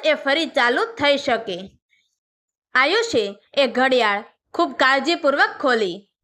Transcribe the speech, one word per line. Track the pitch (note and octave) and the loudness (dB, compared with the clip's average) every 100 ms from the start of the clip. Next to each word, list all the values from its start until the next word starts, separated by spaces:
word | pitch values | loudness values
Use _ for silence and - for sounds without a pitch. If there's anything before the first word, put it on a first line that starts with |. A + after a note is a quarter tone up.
એ | D#4 | -2
ફરી | D4 C4+ D4+ D#4 | 0 0 -2 0
ચાલુ | C#4 A#3+ C4 | 0 0 0
થઈ | A4 - D4 C#4 | -2 -2 0 0
શકે." | C4+ A#3 - F3+ F#3+ _ _ _ _ _ _ _ _ _ _ | 0 -4 -4 -10 -12 _ _ _ _ _ _ _ _ _ _
આયુષે | B3+ C#4 G#4 A4 B3+ G3+ G3+ _ | 0 2 0 0 -2 -2 -6 _
એ | - C4 | -2 0
ઘડિયાળ | B3 C4 B3+ A3 G3+ A3+ _ _ | 2 2 2 2 -2 -6 _ _
ખૂબ | - E4 | -2 -2
કાળજીપૂર્વક | B3 C4 C#4 C4 E4+ D4 C#4+ G#4 G#4 | 0 2 2 0 0 0 2 0 0
ખોલી, | C#4+ A#3 G3 F3+ - _ | 0 0 0 -6 -14 _